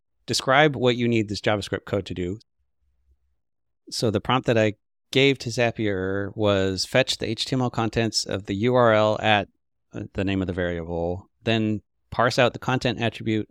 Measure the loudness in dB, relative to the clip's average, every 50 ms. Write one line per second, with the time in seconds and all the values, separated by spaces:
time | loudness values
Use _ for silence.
0 | _ _ _ _ _ -6 -6 -2 0 2 4 6 4 4 2 2 0 0 2 2
1 | 2 2 2 2 0 0 -4 -4 0 0 0 0 -2 -4 -6 -6 -4 -4 -4 -4
2 | -4 -6 -6 -6 -4 -4 -6 -8 -12 _ _ _ _ _ _ _ _ _ _ _
3 | _ _ _ _ _ _ _ _ _ _ _ _ _ _ _ _ _ -12 -6 -2
4 | -2 0 0 0 0 0 0 0 0 2 2 2 2 2 0 -4 _ _ _ _
5 | _ _ 2 4 4 4 4 2 -2 -6 -2 0 0 0 0 -2 -2 -2 -2 -2
6 | -2 -2 -2 -2 -4 -6 -4 -2 0 2 2 2 2 0 0 -2 -4 0 0 0
7 | 2 0 -2 -4 -4 -6 -4 -6 -4 -2 -2 -2 -2 -2 -2 -2 -4 -2 -2 -2
8 | -2 0 -2 -4 -4 -4 -6 -6 -6 -6 -4 -2 0 2 4 4 6 6 6 6
9 | 4 4 2 2 2 2 2 2 0 -2 _ _ _ _ _ _ _ _ -12 -12
10 | -12 -8 -6 -4 -2 -2 0 0 -2 -2 -2 -2 -2 -2 -4 -4 -6 -6 -6 -4
11 | -4 -4 -6 -6 -10 _ _ _ _ -2 0 0 0 -2 -2 -4 -8 _ _ _
12 | _ _ -2 0 0 2 2 2 2 2 0 -2 -4 -4 -2 -2 -2 -2 -2 -2
13 | -2 -4 -4 -4 -4 -2 -2 -2 -4 -6